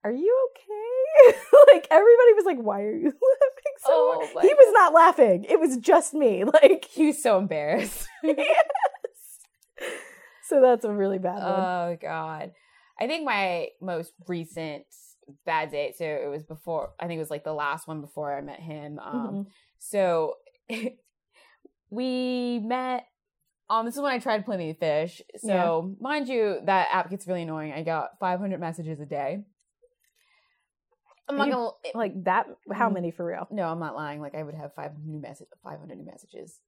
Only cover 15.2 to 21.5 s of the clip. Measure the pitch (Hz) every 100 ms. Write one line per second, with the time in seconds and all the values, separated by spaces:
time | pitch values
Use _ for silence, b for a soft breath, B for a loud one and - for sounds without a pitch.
15.2 | _ 143 - 160 156 147 143 - 160 147
16.2 | 135 147 156 156 - 160 - - 175 165
17.2 | 156 151 156 156 147 160 - 156 143 -
18.2 | 147 143 143 143 165 151 147 151 - 247
19.2 | 226 202 196 _ _ _ - 202 185 165
20.2 | 160 - _ _ _ 226 220 - _ _
21.2 | _ _ _